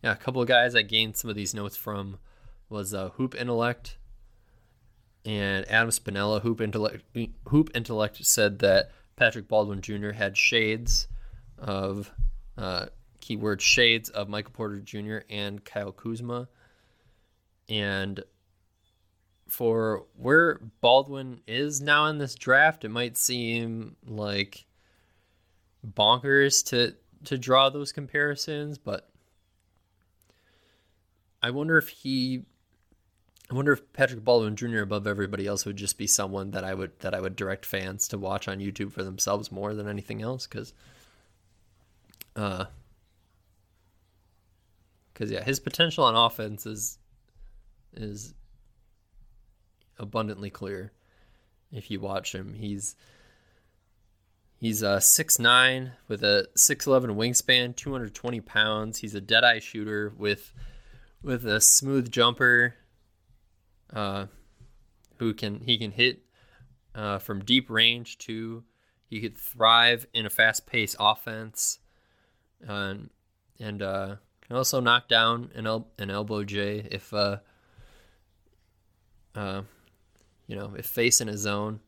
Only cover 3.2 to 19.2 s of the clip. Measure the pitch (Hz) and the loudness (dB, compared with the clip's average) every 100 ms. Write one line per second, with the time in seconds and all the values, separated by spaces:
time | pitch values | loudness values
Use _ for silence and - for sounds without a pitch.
3.2 | 131 120 120 117 117 120 - - - - | -4 -4 -4 0 0 -2 -10 -16 -18 -20
4.2 | - _ _ _ _ _ _ _ _ _ | -20 _ _ _ _ _ _ _ _ _
5.2 | - 104 98 98 98 110 117 - - 98 | -6 -2 0 -2 0 2 2 0 -4 -2
6.2 | 101 107 113 113 110 107 107 110 _ 117 | 0 0 0 -2 -2 -2 -2 -4 _ -8
7.2 | 117 - - 147 156 120 113 110 107 - | -8 -10 0 2 2 -2 -4 -2 -2 -2
8.2 | - - 104 98 101 95 - - _ - | 0 4 4 4 4 6 2 -8 _ 2
9.2 | 120 113 101 107 104 101 95 104 104 107 | 2 2 0 0 0 -4 -8 -8 -6 -4
10.2 | 101 98 - 117 110 110 120 - - - | -4 0 2 2 2 0 2 0 0 -10
11.2 | - - - - 147 98 95 98 101 - | -12 -18 -20 -14 -6 -4 -4 -6 -8 0
12.2 | - - - - 95 90 - - _ _ | 0 0 -14 -10 -6 -6 -8 -14 _ _
13.2 | - 107 107 101 - - 120 113 113 110 | -8 -4 -2 0 2 6 6 6 0 -8
14.2 | 101 104 104 - 110 101 98 107 104 107 | -6 -6 -8 -8 -8 -8 -10 -10 -8 -8
15.2 | - 104 101 101 - - 101 - 113 113 | -8 -8 -8 -8 -10 -8 -8 -10 -8 -8
16.2 | 120 120 127 _ _ _ _ _ _ _ | -6 -8 -10 _ _ _ _ _ _ _
17.2 | _ _ _ _ _ 110 101 98 98 98 | _ _ _ _ _ -4 -2 -2 -4 -8
18.2 | 95 _ _ _ _ _ _ _ _ _ | -14 _ _ _ _ _ _ _ _ _